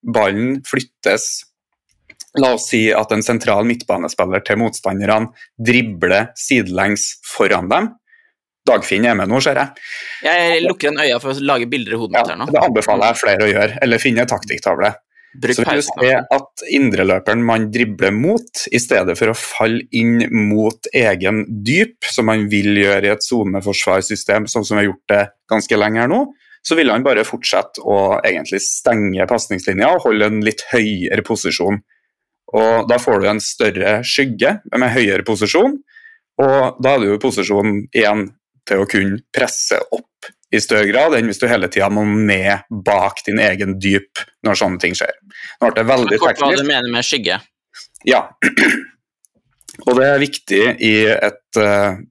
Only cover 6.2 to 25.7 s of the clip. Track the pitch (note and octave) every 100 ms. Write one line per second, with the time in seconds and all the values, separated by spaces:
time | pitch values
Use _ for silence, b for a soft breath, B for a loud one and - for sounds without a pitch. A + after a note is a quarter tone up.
6.2 | A#2 - - C3 F#2 F#2 G2 G2+ - -
7.2 | - - G2+ F#2+ F2+ C#3+ A3+ - b b
8.2 | b b _ _ - A2+ - G2 A#2+ A2
9.2 | F#2+ B2 C#3+ C3+ C#3 B B B B B
10.2 | C#3+ F3 E3+ E3 F3 F3+ D3 D3 D3+ A#2+
11.2 | C3+ C3+ C#3 C3+ A#2 C3+ G#2 A2+ A2 A2+
12.2 | G#2 E2 B2+ D3 F3+ A2 G#2+ G2+ G#2+ A#2+
13.2 | A#2 F#2+ G#2+ G2+ G#2+ A2+ C3 A2+ C#3 A#2
14.2 | B2 G2 - - - E2+ G2+ - _ b
15.2 | b C3+ A#2+ B2 B2 D3 C#3+ - B2+ C3
16.2 | - C3+ C3+ - - C#3+ C3 F#2+ F#2+ F#2+
17.2 | G2+ A2 A#2 A2+ G#2+ A2 A#2 G2 F#2+ G#2
18.2 | D3+ A#3 A#3+ - - A#2 - G#2+ F#2 F2
19.2 | A2 A2+ - - A2 A#2 - A#2 A#2 A#2
20.2 | A#2 A#2 G#2 G#2+ A2 - - C#3 A2+ F#2+
21.2 | F#2 G#2+ A2+ A2 G#2 D#3+ A3 - - -
22.2 | A2+ A2 G#2 G#2 G2+ G2+ G2 G2 G2+ G#2+
23.2 | - B2 G2 F#2+ G2 G2 - F#2 F#2 G#2
24.2 | - G#2 G#2+ A#2 G2+ G#2+ G#2 F#2 - G2+
25.2 | G2+ _ - A2 -